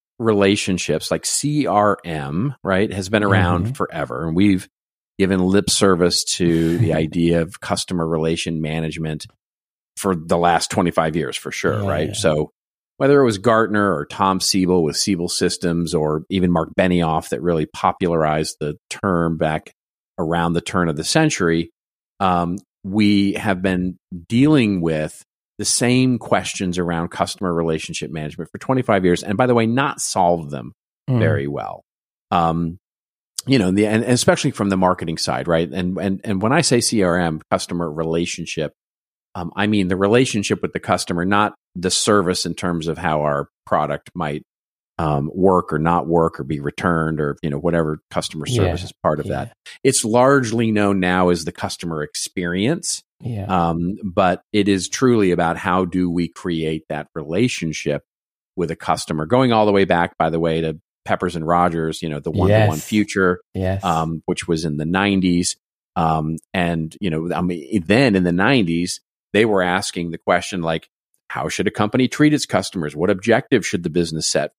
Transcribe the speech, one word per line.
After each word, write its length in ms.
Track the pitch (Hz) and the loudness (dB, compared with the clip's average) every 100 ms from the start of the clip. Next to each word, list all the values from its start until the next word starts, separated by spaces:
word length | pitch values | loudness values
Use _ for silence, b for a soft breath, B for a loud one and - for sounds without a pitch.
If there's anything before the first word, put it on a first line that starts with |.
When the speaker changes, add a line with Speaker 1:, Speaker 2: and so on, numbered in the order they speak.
| _ - | _ -4
Speaker 1:
relationships, 920 | 113 104 98 101 - 90 - 76 - | 0 4 4 2 0 -2 -2 -4 -2
like 140 | 82 | -4
C 420 | - - 147 147 104 | -4 -4 -2 0 2
R 320 | 101 104 95 | 2 2 0
M, 500 | 85 78 69 78 135 131 | -4 -6 -6 -4 -4 -4
right, 300 | 95 95 107 | -2 0 0
has 160 | 98 95 | -4 -2
been 140 | 107 | 0
around 400 | 101 95 87 87 | 2 4 2 2
Speaker 2:
Mm-hmm. 80 | 104 | -2
Speaker 1:
forever. 540 | 139 92 80 71 62 82 | -4 -6 -4 -6 -6 -2
And 100 | 85 | 2
we've 320 | 101 95 - _ _ _ _ - | 4 2 -2 _ _ _ _ -2
given 220 | 95 95 | 2 2
lip 300 | 92 98 - | 4 2 2
service 540 | - 98 87 87 - - - | 2 4 4 2 2 -2 0
to 420 | 87 82 82 87 | 2 2 2 2
the 140 | 80 | 2
Speaker 2:
<laughs> 100 | 78 | 0
Speaker 1:
idea 360 | 80 85 85 85 | 0 0 2 2
of 160 | 82 - | 0 -6
customer 460 | - 87 - 90 80 | -6 -4 -2 -4 -2
relation 540 | 82 80 82 - 80 | 0 0 -2 -4 -4
management 680 | 78 80 80 80 80 78 - _ _ _ _ _ _ - | -4 -4 -4 -6 -8 -8 -12 _ _ _ _ _ _ -4
for 180 | 101 | -2
the 220 | 90 82 87 | -2 0 2
last 320 | 87 82 - | 4 2 0
twenty-five 460 | - 87 85 80 80 | 0 0 0 0 -2
years, 200 | 67 - | -4 -6
for 120 | 71 | -10
sure, 320 | - - 120 | -4 -2 -2
Speaker 2:
Yeah, 60 | 98 | -2
Speaker 1:
right? 180 | 76 78 | -2 -4
Speaker 2:
yeah. 40 | |
Speaker 1:
So 360 | 101 82 76 76 _ _ _ _ - | -2 0 0 -2 _ _ _ _ -2
whether 200 | 139 143 | 4 4
it 40 | |
was 140 | 127 98 | 4 2
Gartner 560 | 110 113 110 104 101 | 2 4 4 2 2
or 100 | 78 | 0
Tom 360 | 73 - 98 95 | -4 -2 0 2
Siebel 420 | - 98 90 90 | 0 2 4 4
with 100 | 78 - | 2 0
Siebel 320 | - 92 87 | -2 -2 -2
Systems 640 | - 90 - 87 85 85 | -2 -2 0 -2 -2 0
or 300 | 80 78 78 - | 0 0 -2 -2
even 220 | 95 90 | 0 2
Mark 180 | 87 80 - | 2 0 0
Benioff 520 | 95 90 82 78 - | 2 2 2 0 -2
that 100 | 60 | -4
really 240 | 82 82 76 | 0 0 -2
popularized 880 | - 95 - 90 82 76 78 78 - | -2 -2 0 0 0 0 0 -2 -6
the 160 | 76 78 - | -8 -8 -12
term 480 | - 101 87 85 80 | -4 0 2 0 0
back 340 | 80 78 - - _ _ _ - | -2 -2 -8 -20 _ _ _ -8
around 340 | 80 85 85 | -2 0 0
the 80 | 85 | -2
turn 300 | - 95 85 | -2 0 0
of 60 | 73 | -2
the 80 | |
century, 680 | 82 160 156 - 87 82 82 _ _ _ _ - | -2 0 0 0 0 0 -2 _ _ _ _ -4
um, 380 | 95 87 85 95 - _ | 0 0 0 -4 -10 _
we 480 | 95 104 104 101 98 | -4 2 4 4 2
have 280 | - 107 90 | -2 -2 -2
been 340 | 95 92 90 - _ 87 85 | 0 0 -2 -6 _ -16 -2
dealing 540 | 117 143 151 110 95 | 2 4 4 4 0
with 400 | 82 78 78 - - _ _ - | 0 -2 -4 -8 -20 _ _ -8
the 40 | 104 | -4
same 520 | - 123 127 127 120 | 0 2 4 2 0
questions 600 | - 98 92 - 95 87 | 0 -2 -2 -4 -4 -2
around 320 | 87 82 85 | -2 -2 -4
customer 420 | - 87 - 92 | -4 -4 -4 -4
relationship 560 | 85 82 80 - 82 - | -2 0 -2 -6 -10 -8
management 400 | 80 76 82 80 | -8 -10 -10 -14
for 80 | - | -8
twenty-five 460 | - 131 120 101 | -2 -2 2 2
years, 180 | 90 87 | 4 2
and 140 | - 101 | 0 0
by 100 | 127 | 2
the 80 | |
way, 120 | 120 113 | 2 2
not 340 | 123 143 - | 0 -2 -4
solved 500 | - 101 87 85 73 | -4 0 2 2 -2
them 220 | 71 58 - _ _ - | -10 -12 -18 _ _ -2
Speaker 2:
Mm. 100 | 123 | 2
Speaker 1:
very 280 | 85 73 71 | 2 2 -2
well. 340 | 69 50 50 _ _ _ _ _ | -6 -8 -12 _ _ _ _ _
Um, 480 | 90 85 82 82 90 _ _ _ _ _ - - | 0 2 0 -4 -8 _ _ _ _ _ -10 0
you 120 | 135 | 2
know, 120 | 92 | 4
the, 140 | 98 107 | 2 2
and, 180 | 110 | 2
and 80 | 117 | 2
especially 400 | 123 - 175 143 | 2 2 2 0
from 160 | - 101 | -2 -2
the 80 | 95 | 2
marketing 420 | 92 90 82 80 | 2 2 -2 -6
side, 300 | - 64 76 | -4 -4 0
right? 200 | 82 87 | 0 0
And, 300 | 95 90 92 | -2 -4 -2
and, 220 | 98 95 | -2 -4
and 160 | - 98 | -4 -2
when 100 | 110 | 0
I 80 | 151 | 2
say 200 | 143 123 | 2 2
C 220 | - 113 | 2 2
R 160 | 90 87 | 2 2
M, 220 | 85 78 - | 0 -4 -2
customer 400 | 92 - 90 85 | -4 -2 -6 -4
relationship, 840 | 76 80 85 87 - 85 - 76 - _ _ _ _ _ | -4 -2 -2 -2 -6 -8 -6 -8 -8 _ _ _ _ _
um, 160 | 98 87 - | -12 -8 -2
I 100 | 107 | 0
mean 220 | 107 92 | 2 0
the 80 | 92 | 0
relationship 680 | 98 120 131 110 98 98 | 2 4 2 -2 -2 -2
with 100 | 90 | -4
the 60 | - | -6
customer, 440 | - 92 - 87 | -2 -2 0 -2
not 300 | 90 101 104 - _ | 2 2 2 -2 _
the 160 | 92 90 | -6 -2
service 560 | - - 104 87 90 87 | 0 2 2 2 -2 -4
in 80 | |
terms 320 | 82 92 85 80 | -4 -4 -4 -4
of 100 | 80 | -4
how 240 | 85 78 | -2 0
our 260 | 76 71 80 _ - | 0 -2 -4 _ -2
product 440 | 82 76 73 - | -2 0 -4 -10
might, 280 | 90 78 73 - _ _ _ _ - | -8 -6 -6 -10 _ _ _ _ -4
um, 320 | 80 71 71 | -2 0 -2
work 380 | - 95 92 - | 2 4 4 2
or 60 | 78 | 0
not 280 | 80 87 78 | 2 2 2
work 320 | 82 82 - | 2 2 -2
or 60 | |
be 160 | 67 76 | -6 -6
returned 580 | 71 - 92 82 80 78 | -6 -2 0 0 0 -2
or, 160 | 73 71 | -4 -4
you 80 | 80 | -6
know, 80 | 71 | -4
whatever 400 | 85 85 78 78 _ | 0 0 0 -4 _
customer 360 | - - 80 71 | -6 -6 -8 -4
service 360 | 120 95 87 | 0 0 -2
Speaker 2:
Yeah. 20 | 87 | -8
Speaker 1:
is 60 | - | -4
part 160 | - 76 | -2 -2
of 80 | 76 | -2
Speaker 2:
Yeah. 60 | 67 71 | -6 -8
Speaker 1:
that. 60 | - B B | -14 B B
It's 220 | 139 131 | 0 0
largely 640 | 113 117 131 139 120 113 117 | 2 4 6 4 2 0 2
known 300 | 104 101 98 | 2 2 2
now 300 | 90 90 90 | 2 4 4
as 140 | 87 | 2
the 80 | 80 | -2
customer 500 | - 95 - 87 80 | -6 -8 -8 -8 -6
experience. 1000 | 76 - - - 87 90 110 170 - - - _ | -8 -8 -8 -6 -4 -2 -2 -2 -6 -8 -12 _
Speaker 2:
Yeah. 260 | 120 110 95 | -8 -6 -2
Speaker 1:
Um, 500 | 92 85 82 87 104 | 0 2 0 -2 -4
but 380 | 101 87 92 90 _ | -4 0 2 0 _
it 160 | 107 101 | 0 2
is 200 | 98 87 | 0 -2
truly 420 | - 131 117 98 | 0 2 4 4
about 240 | 85 85 85 | 2 0 -2
how 300 | 95 92 92 | 0 0 0
do 220 | 92 90 | 0 0
we 180 | 85 85 | 0 -4
create 560 | - 92 82 78 80 - | -6 -6 -4 -4 -4 -6
that 200 | 76 76 82 | -8 -8 -12
relationship 840 | 76 87 123 - 82 73 78 71 - _ _ _ _ - | -4 0 0 -2 -6 -4 -4 -4 -6 _ _ _ _ -6
with 140 | 82 | -6
a 60 | 80 | -4
customer, 500 | - 80 - 78 78 | -4 -4 -4 -6 0
going 260 | 123 131 | 2 4
all 140 | 110 107 | 2 4
the 60 | |
way 140 | 101 95 | 4 2
back, 300 | 87 85 - | 2 0 0
by 120 | 82 | -2
the 80 | 82 | 0
way, 220 | 82 80 | 0 0
to 180 | 80 78 _ _ - | -2 -6 _ _ -6
Peppers 280 | 98 92 | -4 -2
and 120 | 85 78 | -4 0
Rogers, 560 | 85 90 82 80 78 | 2 2 0 -4 -4
you 60 | 82 | -6
know, 100 | 73 | -6
the 100 | 82 | -4
one-to-one 460 | 80 90 107 107 80 | 0 4 4 4 0
Speaker 2:
Yes. 80 | |
Speaker 1:
future, 560 | - 107 104 101 92 90 _ | -2 0 0 2 0 0 _
Speaker 2:
Yes. 280 | 98 92 98 | -4 -2 -2
Speaker 1:
um, 400 | 95 82 80 80 - | 0 0 -2 -4 -6
which 200 | 87 - | -6 -4
was 180 | 82 80 | -2 -2
in 100 | 73 | -4
the 80 | |
nineties. 720 | 78 92 101 98 90 87 87 - _ _ _ - | -2 0 2 2 2 2 0 -6 _ _ _ -2
Um, 400 | 82 80 78 80 - | 0 0 -2 -6 -6
and, 420 | 95 87 85 80 80 | -4 -2 -2 -4 -6
you 80 | 95 | -4
know, 240 | 78 85 | -4 -4
I 60 | 80 | -2
mean, 420 | 90 87 69 101 82 | -2 -4 -4 -2 2
then 280 | 107 135 | 4 4
in 80 | 95 | 4
the 100 | 87 | 2
nineties, 680 | 87 104 139 87 85 90 - _ _ _ | 2 4 2 2 0 -2 -6 _ _ _
they 120 | 101 113 | 2 2
were 160 | 98 | 2
asking 480 | 90 92 - - 85 | 2 0 -2 -6 -8
the 80 | 82 | -6
question, 420 | - 90 - 95 | 0 0 0 -4
like, 280 | 82 82 - _ _ _ - | -2 -4 -6 _ _ _ -12
how 180 | - 76 | -8 -4
should 180 | - 98 | -4 -2
a 40 | |
company 360 | - 107 123 127 | 0 0 2 0
treat 260 | - 151 | 2 4
its 100 | 147 | 2
customers? 500 | - 95 - 95 76 | 0 -2 -2 -4 -6
What 140 | 73 90 | 0 0
objectives 560 | 95 107 113 - 123 - | 2 2 2 4 0 2
should 160 | 98 | -4
the 80 | 85 | -2
business 360 | 80 85 78 - | 0 -2 -2 -2
set 260 | 78 73 | -2 -2